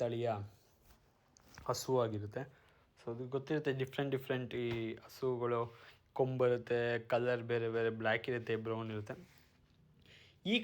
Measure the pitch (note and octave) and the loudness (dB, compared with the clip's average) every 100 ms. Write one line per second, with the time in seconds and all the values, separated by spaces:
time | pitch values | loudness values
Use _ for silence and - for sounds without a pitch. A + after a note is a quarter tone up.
0 | A#2+ A#2 A#2 A2 G#2 - _ _ - - | 0 0 0 0 -4 -14 _ _ -20 -20
1 | _ _ _ _ - - - B2 - B2+ | _ _ _ _ -20 -12 -6 -4 2 2
2 | A#2 G#2+ G2+ B2 C#3 - - - _ _ | 2 0 -6 -8 -8 -14 -20 -20 _ _
3 | - A#2 B2+ C3+ C3+ D#3 D3 C3+ C3 - | -8 -6 -4 -4 0 0 0 0 -2 0
4 | C#3+ C3+ - B2+ A#2+ A#2+ A#2+ A#2 A2+ A2+ | 0 0 0 -2 -2 -2 0 0 -2 -6
5 | - - C3 B2 A#2+ A#2 A#2 - - - | -12 -2 0 2 2 2 0 -6 -20 -20
6 | _ - C3 C3 B2+ B2 A#2 A#2+ A#2+ A#2+ | _ 0 2 4 4 4 2 2 2 0
7 | A#2 A#2+ B2 A#2+ A#2 A#2 A2+ A2+ A2+ A2+ | 0 2 2 0 0 0 2 2 0 2
8 | A2+ A2+ B2 A#2+ A2+ A2 A2+ A2+ A2+ G#2+ | 0 0 0 -2 0 -2 0 -2 -2 -4
9 | G#2 C3+ - - - _ _ _ - - | -6 -10 -14 -20 -20 _ _ _ -20 -20
10 | - - - - F#3 A3+ | -20 -20 -20 -8 0 2